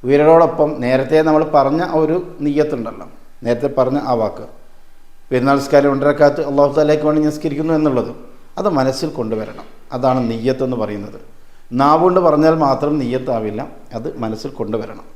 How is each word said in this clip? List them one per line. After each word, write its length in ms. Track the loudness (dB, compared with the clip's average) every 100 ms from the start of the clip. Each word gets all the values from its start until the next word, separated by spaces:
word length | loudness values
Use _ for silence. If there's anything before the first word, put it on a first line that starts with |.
| 2
ഉയരലോടൊപ്പം 600 | 4 6 6 6 2 -2 0 0
നേരത്തെ 320 | 0 2 2 4
നമ്മൾ 120 | 2 4 2
പറഞ്ഞ 240 | 2 0 -2 0
ആ 20 |
ഒരു 160 | 0 -2 -4 -6 -4
നിയ്യത്തുണ്ടല്ലോ, 640 | 0 0 -2 -8 -10 -16 -20 -20 -10 -4
നേരത്തെ 260 | -2 -2 0
പറഞ്ഞ 200 | 0 0 -2
ആ 40 | -2
വാക്ക്, 220 | -2 -6 -16 -18 -20 -20 -20 -20 -20 -20 -4
പെരുന്നാൾ 260 | -2 2 0
നിസ്കാരം 300 | 4 4 4 2
രണ്ട് 120 | 0
റക്അത്ത് 300 | 4 2 2 -4
അല്ലാഹു 200 | 2 2 2
തആലയ്ക്ക് 260 | 2 2 2
വേണ്ടി 180 | 0 0
നിസ്കരിക്കുന്നു 440 | -2 -6 -4 -2 0
എന്നുള്ളത്, 340 | 0 0 -4 -8 -18 -20 -16 -4
അത് 100 | -2 0
മനസ്സിൽ 320 | 0 -2 -6 -6
കൊണ്ടുവരണം. 500 | -6 -6 -8 -12 -18 -20 -12 -2
അതാണ് 240 | 0 0 -2
നിയ്യത്ത് 320 | -2 -2 -2 -2
എന്ന് 120 | -2
പറയുന്നത്. 340 | -4 -6 -10 -16 -18 -20 -20 -20 -8 0
നാവുകൊണ്ട് 400 | 4 4 4 4 4
പറഞ്ഞാൽ 300 | 4 4 4
മാത്രം 300 | 2 0 0 -2
നിയ്യത്താവില്ല, 600 | -2 -4 -2 -4 -4 -6 -10 -14 -14 -12
അത് 100 | -10 -8
മനസ്സിൽ 260 | -6 -6 -10 -8
കൊണ്ടുവരണം. 480 | -6 -6 -6 -14 -18